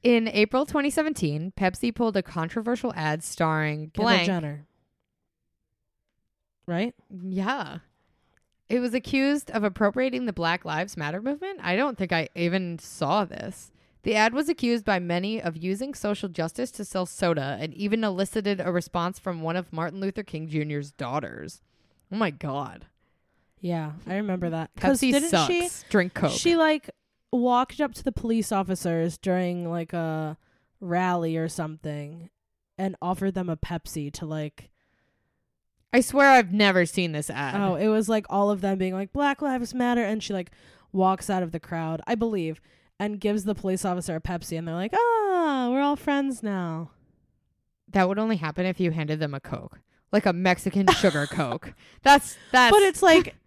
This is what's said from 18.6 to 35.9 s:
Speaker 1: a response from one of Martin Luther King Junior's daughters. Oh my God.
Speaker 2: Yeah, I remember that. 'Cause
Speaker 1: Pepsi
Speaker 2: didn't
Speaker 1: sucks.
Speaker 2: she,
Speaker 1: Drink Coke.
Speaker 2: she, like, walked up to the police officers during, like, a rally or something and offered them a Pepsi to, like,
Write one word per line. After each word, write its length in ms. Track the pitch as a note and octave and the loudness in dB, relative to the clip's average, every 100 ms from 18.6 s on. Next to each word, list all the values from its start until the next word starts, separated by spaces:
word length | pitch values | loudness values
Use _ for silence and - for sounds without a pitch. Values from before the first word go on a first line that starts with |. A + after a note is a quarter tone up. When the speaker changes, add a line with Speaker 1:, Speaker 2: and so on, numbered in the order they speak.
Speaker 1:
a 100 | F3+ | -2
response 460 | F3 - F3 E3+ F#3 | -2 -2 -4 -4 -6
from 240 | F#3+ E3+ | -8 -6
one 140 | D#3+ F3 | -4 -4
of 160 | F3 | -6
Martin 280 | D#3+ E3 F#3+ | -6 -6 -4
Luther 220 | G3 G3 | -6 -6
King 260 | G3+ D#3+ D#3+ | -10 -10 -6
Junior's 440 | D3+ D3+ D3 C#3+ | -4 -4 -6 -8
daughters. 680 | _ B2 C#3+ G#2+ B1 D2+ - _ _ _ _ _ | _ -6 -6 -6 -10 -14 -16 _ _ _ _ _
Oh 40 | G3+ | -2
my 140 | G#3 | -2
God. 560 | C#3+ D3 C3+ C#3 - - _ _ _ _ _ _ _ | -2 -6 -6 -8 -12 -20 _ _ _ _ _ _ _
Speaker 2:
Yeah, 320 | F3+ E3+ D#3 D3+ - | -6 -4 -6 -10 -8
I 80 | |
remember 340 | F#3+ G#3 F#3 F3 | -6 -4 -2 -2
that. 200 | D#3+ D#3+ - | -4 -8 0
'Cause 240 | C#4+ C4+ | 2 4
Speaker 1:
Pepsi 120 | C4 | 4
Speaker 2:
didn't 160 | C#4 D#4+ | 4 4
Speaker 1:
sucks. 220 | F#3 D#3+ | 2 4
Speaker 2:
she, 160 | F4 F4 - - | 2 -2 -6 0
Speaker 1:
Drink 240 | G#3+ F3+ | 2 2
Coke. 160 | - D#3 | 0 -2
Speaker 2:
she, 260 | A#2+ E4+ E4+ | 2 2 4
like, 320 | D#4+ D#4 - - _ _ _ | 4 2 -2 -20 _ _ _
walked 500 | B3+ A#3+ B3 B3+ - | 0 4 2 0 -2
up 120 | D4 | -4
to 80 | - | -2
the 80 | - | -6
police 400 | - A#3 A3+ G3+ | -4 0 0 0
officers 680 | G3+ F#3 F#3 F3 E3 E3+ D#3+ | -2 -2 -2 0 0 -2 -2
during, 500 | F#3+ F3+ F3+ F3 E3+ | -2 0 0 -2 -4
like, 220 | E3+ D#3+ | -6 -6
a 460 | E3+ E3 D#3 D#3 D#3+ _ _ _ _ | -4 -4 -4 -6 -8 _ _ _ _
rally 560 | F#3 E3+ F#3 F3+ E3 D#3+ | -2 0 2 0 0 -2
or 120 | D#3+ | -4
something 840 | - D#3 D#3 D#3 D3 D3 E3 E3+ _ _ _ _ - | -4 -6 -6 -10 -10 -10 -14 -20 _ _ _ _ -6
and 180 | F#3+ F#3 | -6 -4
offered 320 | F3 F3+ G3 | -4 -2 -2
them 160 | F#3 F3+ | -2 -4
a 60 | D#3+ | -4
Pepsi 540 | - F3 - D#3+ C#3+ | -4 -6 -6 -8 -8
to, 100 | - | -8
like, 460 | D#3+ D#3 D3+ - - _ _ _ _ _ _ _ _ _ _ _ _ | -8 -6 -8 -12 -20 _ _ _ _ _ _ _ _ _ _ _ _